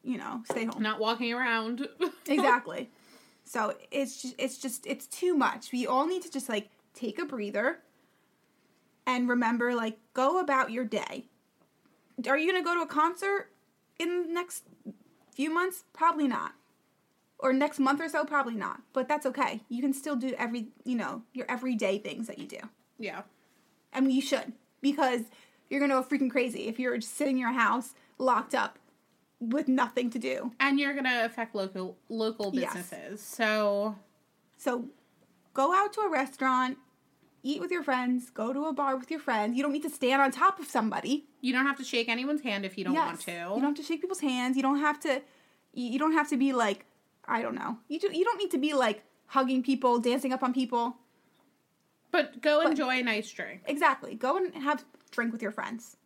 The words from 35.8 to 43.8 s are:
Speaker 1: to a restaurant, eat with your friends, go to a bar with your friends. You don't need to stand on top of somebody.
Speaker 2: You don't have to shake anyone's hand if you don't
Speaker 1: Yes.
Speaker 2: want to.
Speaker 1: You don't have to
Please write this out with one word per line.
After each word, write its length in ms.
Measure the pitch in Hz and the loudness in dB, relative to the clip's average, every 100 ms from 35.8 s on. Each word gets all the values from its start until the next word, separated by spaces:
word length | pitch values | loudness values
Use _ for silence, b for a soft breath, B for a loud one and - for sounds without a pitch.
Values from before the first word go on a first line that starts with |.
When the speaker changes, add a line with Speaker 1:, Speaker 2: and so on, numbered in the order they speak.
| 415 | 2
Speaker 1:
to 80 | 427 | 0
a 80 | 415 | 0
restaurant, 680 | 302 269 - 262 254 254 262 _ _ _ _ _ _ | 0 -2 0 2 2 0 -4 _ _ _ _ _ _
eat 160 | 262 302 | -4 -4
with 100 | 349 | -2
your 140 | 349 | -2
friends, 460 | 285 254 247 247 247 | 0 0 2 0 -2
go 240 | - 220 | -6 -4
to 120 | 269 311 | -2 -2
a 80 | |
bar 220 | 294 277 262 | 0 0 0
with 160 | 254 | -2
your 80 | 320 | -6
friends. 380 | 285 226 214 240 | 0 0 2 0
You 40 | |
don't 120 | 285 | 0
need 100 | 285 | 0
to 60 | 294 | -4
stand 320 | - 247 269 | -2 2 4
on 100 | 277 | 4
top 260 | 269 370 381 | 4 2 2
of 60 | 302 | -2
somebody. 600 | 254 214 - - 294 - _ | 0 0 -2 -2 -4 -4 _
Speaker 2:
You 100 | 254 | 0
don't 140 | 254 269 | 2 2
have 100 | 269 | 0
to 60 | |
shake 240 | 254 240 233 | -2 -2 0
anyone's 340 | 233 269 302 | -2 -2 -2
hand 240 | 247 202 190 | -2 -4 -4
if 120 | 190 | -6
you 80 | 190 | 0
don't 80 | |
Speaker 1:
Yes. 120 | 302 320 | 2 0
Speaker 2:
want 120 | 170 | -2
to. 100 | - | -8
Speaker 1:
You 300 | 175 175 208 | -8 -4 0
don't 20 | |
have 120 | 285 | 0
to 80 | 294 | 0